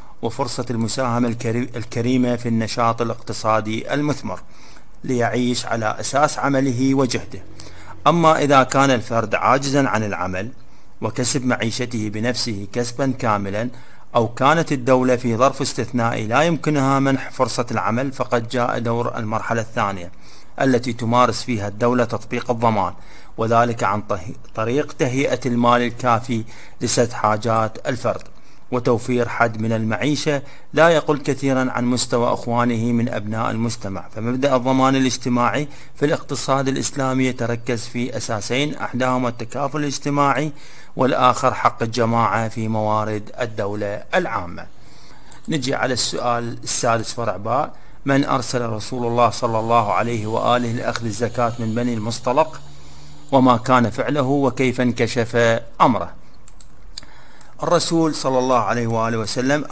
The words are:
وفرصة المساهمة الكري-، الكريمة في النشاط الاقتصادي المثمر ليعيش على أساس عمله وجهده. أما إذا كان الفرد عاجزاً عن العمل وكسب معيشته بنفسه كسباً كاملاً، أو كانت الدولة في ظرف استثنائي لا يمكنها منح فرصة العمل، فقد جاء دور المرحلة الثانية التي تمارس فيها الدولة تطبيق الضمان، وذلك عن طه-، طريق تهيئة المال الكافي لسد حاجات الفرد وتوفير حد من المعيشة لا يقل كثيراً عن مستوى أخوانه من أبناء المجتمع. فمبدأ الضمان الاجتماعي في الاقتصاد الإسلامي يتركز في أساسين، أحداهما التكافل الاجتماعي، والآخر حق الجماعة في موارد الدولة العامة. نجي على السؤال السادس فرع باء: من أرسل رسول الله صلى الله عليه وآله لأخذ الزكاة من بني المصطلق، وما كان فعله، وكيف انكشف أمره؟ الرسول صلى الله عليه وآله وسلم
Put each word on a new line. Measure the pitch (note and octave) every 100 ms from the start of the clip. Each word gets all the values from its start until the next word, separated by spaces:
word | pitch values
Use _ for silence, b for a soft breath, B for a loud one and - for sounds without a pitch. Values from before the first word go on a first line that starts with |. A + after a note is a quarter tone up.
| B -
وفرصة | A#2 B2 C3 - B2
المساهمة | A#2 A2+ C3 B2+ A#2+ A#2+
الكري-، | A#2 A#2 A#2+ C3 A#2+
الكريمة | - A#2+ A#2+ B2+ B2 A#2+
في | A#2+
النشاط | A2+ A2 B2 A#2 A#2
الاقتصادي | A2+ G#2+ - G#2+ A2 A2 G#2+ A2+ -
المثمر | C#3 D3 C#3 G#2+ F2+ B B B B B -
ليعيش | - B2 A2+ A#2+ B2 A#2+ -
على | A2+ A2 -
أساس | G#2 C3+ D3 -
عمله | C3+ C3+ C3+ A#2+ C3+
وجهده. | C3+ B2+ A#2+ - G2 - B B B B B C#3+
أما | E3+ D#3+ D3+
إذا | C#3 C#3
كان | B2+ C3+ C#3
الفرد | A#2+ - A2+ G#2+
عاجزاً | F#2 G2 C#3 C#3 C#3 C3
عن | G#2+
العمل | G#2+ E2+ F#2 F#2 A2+ - b b b -
وكسب | G#2+ B2+ B2 D3 B2+
معيشته | A#2 A2 G#2 B2 A#2 G#2+
بنفسه | G#2+ A#2+ A#2+ A#2+ G2 G2+
كسباً | A#2+ A#2+ - C3+ A#2+
كاملاً، | A#2 G#2 G2 G#2 B2 B B B - B2
أو | A2+
كانت | - C3 E3 D#3+
الدولة | C#3 A#2+ B2+ B2+ A#2+
في | A#2+ A2+
ظرف | B2 -
استثنائي | C3+ - A2+ B2 A#2 A2+ G#2+
لا | B2+
يمكنها | E3+ D#3+ D#3 D3 C3+ C3+
منح | C3+ C3+ -
فرصة | - B2 - A#2
العمل، | A2 F#2+ A#2 C#3
فقد | C3 A#2+ A#2+ A2+
جاء | B2 A#2+ A2+
دور | A#2 A#2 A#2+ -
المرحلة | G#2+ A2 - A#2
الثانية | G#2+ A#2+ G2+ F#2+ E2+ B B B B -
التي | C3+ A#2+ B2
تمارس | A2+ A2+ A#2+ A#2+ G#2
فيها | - A2+ G2+
الدولة | G#2 A#2+ B2
تطبيق | A2 A2 - B2 -
الضمان، | A#2 A#2 G#2+ F2+ - B B B -
وذلك | A2+ A#2 A#2+ A#2
عن | G2+ G#2
طه-، | G#2 G2 F#2+ - -
طريق | - A2+ C3+ D3
تهيئة | - C3+ C3 D3 - C3
المال | A#2+ A#2+ A#2+
الكافي | A#2+ A#2 B2 A2+ B2 A2+ B B B -
لسد | A#2+ - A2+
حاجات | - G#2+ G#2+ A#2 A2+ A2 - -
الفرد | B2+ A#2 - - - b b -
وتوفير | B2 A#2+ A#2 B2 A#2+ A2+
حد | - A#2 G#2+
من | A2+
المعيشة | A2+ A2 G#2+ C3+ C#3 D#3 C#3 B B B
لا | D3 E3
يقل | D#3 - C#3+
كثيراً | C#3+ C3+ C#3 C3 B2+
عن | A2+
مستوى | B2 B2 - B2 A#2+
أخوانه | - A#2+ A#2 A#2+ A2+ A#2+
من | A#2 A#2+
أبناء | G#2+ G#2 A2 A2+
المجتمع. | A2 A#2 - G2 G2 -
فمبدأ | G#2+ A2+ B2+ C#3 C3
الضمان | B2+ C3 C3 C3+
الاجتماعي | C3 A2+ C3 B2 A#2+ A#2 D3 B B
في | -
الاقتصاد | D3 D3 - C3+ - C3+ C3+
الإسلامي | C#3 - C#3+ C3 C3
يتركز | C3 B2 A#2 A#2+ B2 A#2
في | - B2 A#2+ A2+
أساسين، | A2+ A2 - B2+ D3
أحداهما | - G2+ A#2+ B2+ B2+ B2
التكافل | A#2 A2 C3 C#3 D3+
الاجتماعي، | C#3+ C3 D3 C#3+ C#3+ B2+ D3+ B B B B -
والآخر | B2+ C3+ B2+ B2 C3
حق | G#2+ A#2+ -
الجماعة | A2+ A#2+ A2+ A#2 G#2+ G#2+ A2
في | A2+ A2
موارد | A2 G#2+ G#2+ G#2+ G#2+ - -
الدولة | A#2 A2 G2+ G#2 G2+ G#2 -
العامة. | F#3 D3+ A2 F2 F2+ - B B B B B B B -
نجي | D#3 B2+
على | C3 B2+
السؤال | A#2+ - - A#2+ A#2+ A#2 A#2+
السادس | - - B2 A2+ A2
فرع | - A2+ F#2
باء: | G#2+ C3 - B B B
من | C#3 C#3
أرسل | C#3+ C3+ A#2+ B2 A#2
رسول | A2 - B2+ A#2+
الله | A#2+ A#2
صلى | - A#2+ A2+
الله | A2+ A#2 G#2
عليه | F#2 A#2 A#2 G#2+
وآله | A2+ A2+ A#2+ A#2+
لأخذ | A#2+ A#2 A2+
الزكاة | A2+ G#2 A#2 - A#2+ A#2
من | A2
بني | A2+ B2
المصطلق، | A2+ G#2+ A2+ B2+ C3+ D#3+ - B B B B B B -
وما | C3+ C3 A#2
كان | A#2+ B2+ A2
فعله، | G2 A#2+ D3
وكيف | C3 C#3+ C3+ A#2+ C3 B2
انكشف | B2 A2+ A2+ B2 A2+ A#2+ A#2 A2+ - -
أمره؟ | D#3+ G2+ F2 - - - - - - - - B B B B B B -
الرسول | - E3+ - E3 D#3+
صلى | C#3 C#3 C3
الله | B2+ B2
عليه | G2+ A#2 A2+
وآله | A2+ A2+ A2+
وسلم | G#2+ C3 B2+ D3+ -